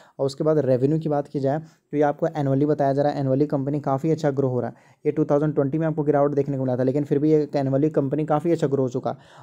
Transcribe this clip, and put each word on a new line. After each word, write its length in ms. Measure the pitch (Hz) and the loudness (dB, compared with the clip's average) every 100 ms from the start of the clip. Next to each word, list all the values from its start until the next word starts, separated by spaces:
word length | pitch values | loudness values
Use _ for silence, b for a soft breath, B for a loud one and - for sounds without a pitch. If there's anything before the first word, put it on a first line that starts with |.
| B - | B -4
और 60 | 139 | -4
उसके 180 | 139 | 0
बाद 160 | 156 156 | 0 2
रेवेन्यू 400 | 131 127 139 160 | 2 2 2 0
की 100 | 156 | 0
बात 180 | 147 143 | -2 -2
की 120 | 147 | -2
जाए 200 | 135 151 | -2 -2
तो 380 | 160 _ _ 147 | -6 _ _ 0
ये 60 | |
आपको 240 | 147 147 165 | 0 0 -4
एनुअली 360 | 156 139 135 147 | -2 0 2 2
बताया 280 | 147 139 | 2 0
जा 80 | 135 | 2
रहा 100 | 143 | 0
है, 80 | 143 | 0
एनुअली 260 | 135 135 147 | 0 0 0
कंपनी 320 | 143 135 147 | 0 -2 -4
काफ़ी 300 | 139 135 160 | -2 -2 0
अच्छा 200 | 156 151 | 0 0
ग्रो 160 | 135 135 | 0 0
हो 120 | 123 | -2
रहा 100 | 117 | -4
है। 240 | - _ _ 147 | -8 _ _ -4
ये 60 | |
टू 140 | 147 143 | -2 0
थाउजेंड 280 | 143 156 151 | 2 2 0
ट्वेंटी 220 | 139 156 | 0 0
में 80 | 160 | -2
आपको 160 | 156 | -2
गिरावट 300 | 147 143 143 | 0 2 2
देखने 240 | 143 143 135 | 2 -2 -2
को 60 | |
मिला 120 | 131 123 | -2 0
था, 60 | |
लेकिन 200 | 131 143 | 0 0
फिर 160 | 143 143 | 0 0
भी 120 | 151 | 2
ये 160 | 156 147 147 | 2 2 -2
एनुअली 340 | 135 135 156 | 0 0 2
कंपनी 340 | 156 139 143 156 | 0 -2 -2 0
काफ़ी 260 | 151 170 | 0 0
अच्छा 160 | 160 147 | 0 0
ग्रो 160 | 135 | 0
हो 60 | 131 | -2
चुका। 260 | 127 117 123 B B | -2 -6 -8 B B